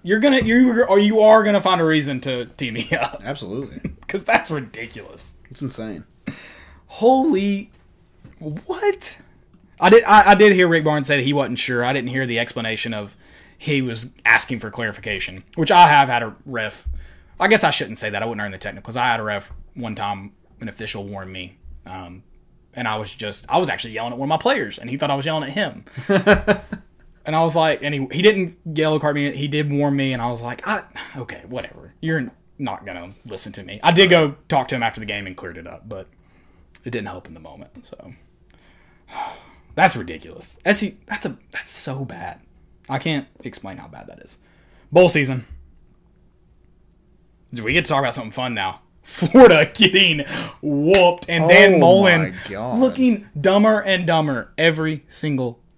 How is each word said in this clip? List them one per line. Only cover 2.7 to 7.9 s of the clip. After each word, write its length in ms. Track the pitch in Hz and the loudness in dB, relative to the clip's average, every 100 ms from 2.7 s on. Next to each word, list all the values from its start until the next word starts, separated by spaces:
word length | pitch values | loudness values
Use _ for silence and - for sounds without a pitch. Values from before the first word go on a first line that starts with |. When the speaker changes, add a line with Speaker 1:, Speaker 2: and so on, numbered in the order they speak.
Speaker 1:
me 180 | 110 107 | -8 -6
<laughs> 100 | 160 | -4
up. 200 | 120 - | -4 -8
Speaker 2:
Absolutely. 560 | 110 143 92 113 139 - - - | -12 -10 -10 -10 -10 -12 -12 -12
Speaker 1:
<laughs> 80 | - | -10
'Cause 160 | 196 | -8
that's 260 | - 226 - | -2 -2 -2
ridiculous. 840 | 151 117 113 113 113 95 - - - - | -8 -8 -14 -14 -16 -20 -20 -20 -20 -20
Speaker 2:
It's 120 | 127 | -12
insane. 420 | 135 - 110 85 - _ - - - - - - _ | -12 -10 -12 -14 -18 _ -16 -16 -20 -20 -20 -20 _
Speaker 1:
Holy, 840 | - 233 262 311 190 202 196 - _ _ | 0 4 4 2 0 0 -4 -8 _ _